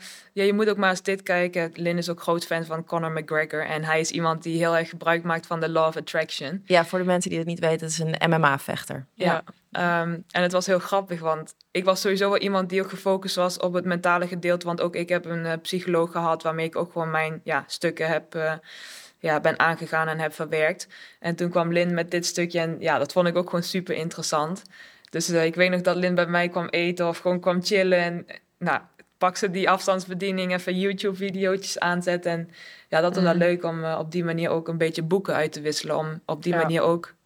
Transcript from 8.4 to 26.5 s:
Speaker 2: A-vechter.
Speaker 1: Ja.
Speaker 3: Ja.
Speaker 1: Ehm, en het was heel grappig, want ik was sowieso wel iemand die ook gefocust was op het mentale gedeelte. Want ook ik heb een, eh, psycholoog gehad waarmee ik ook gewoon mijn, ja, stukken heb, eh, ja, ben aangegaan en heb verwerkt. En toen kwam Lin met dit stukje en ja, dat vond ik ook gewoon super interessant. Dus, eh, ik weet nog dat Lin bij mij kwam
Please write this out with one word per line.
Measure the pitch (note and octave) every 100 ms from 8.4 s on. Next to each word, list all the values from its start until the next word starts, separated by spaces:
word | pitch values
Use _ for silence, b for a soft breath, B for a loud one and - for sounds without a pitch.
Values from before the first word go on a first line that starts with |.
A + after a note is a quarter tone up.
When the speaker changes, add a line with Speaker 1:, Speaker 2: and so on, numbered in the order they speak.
Speaker 2:
A-vechter. | C#3+ C#3 - - - C#3+ C3+
Speaker 1:
Ja. | -
Speaker 3:
Ja. | F3 E3 - _ _ - F3 E3+
Speaker 1:
Ehm, | E3+ E3+ -
en | F3
het | F3+
was | F3+
heel | F#3+ F3+
grappig, | - G3 F#3+ E3+
want | D#3+ D#3 D#3 - _
ik | F#3
was | F#3 F#3
sowieso | G3+ F#3+ G3+
wel | G3+
iemand | G3 F#3+ F3+
die | F#3+
ook | F#3+
gefocust | F#3 G3 F#3+ F#3+
was | F3+ F3+ F3+
op | F3+
het | F3
mentale | F3+ F3 F3+ F3 F3+
gedeelte. | F3 F3 F3
Want | F3 E3+
ook | F3
ik | F3 F3
heb | F3
een, | F3 E3+
eh, | E3 E3
psycholoog | - F#3 F3+ E3 E3+
gehad | F3 E3 E3
waarmee | E3 D#3+
ik | E3
ook | - F3
gewoon | E3+ D#3+
mijn, | D#3+ D#3 D#3+
ja, | - C#3 -
stukken | - E3+ E3 D#3+
heb, | D#3 -
eh, | E3 D#3 D#3 B B B B B B
ja, | D#3+ D3+
ben | D#3+ -
aangegaan | E3 E3 D#3+ D#3+ D#3+
en | D#3+
heb | D#3
verwerkt. | - D#3 D#3 D#3 F#3+ - B B B
En | E3+
toen | E3 F3
kwam | F3+ E3+
Lin | E3+ F3
met | E3+ E3+
dit | F3
stukje | F3 F3 F3 E3+
en | E3 D#3+
ja, | E3 C3+
dat | C#3+
vond | F#3 F3
ik | E3+
ook | F3
gewoon | F3
super | E3+ F#3 F3+
interessant. | D#3 E3 E3 - D#3 D#3 F#3+ - B B B B
Dus, | D#3+ E3+
eh, | E3+
ik | E3
weet | F3 F3+
nog | F3+
dat | F3+
Lin | F3 F3+
bij | F3 E3+
mij | F3
kwam | F3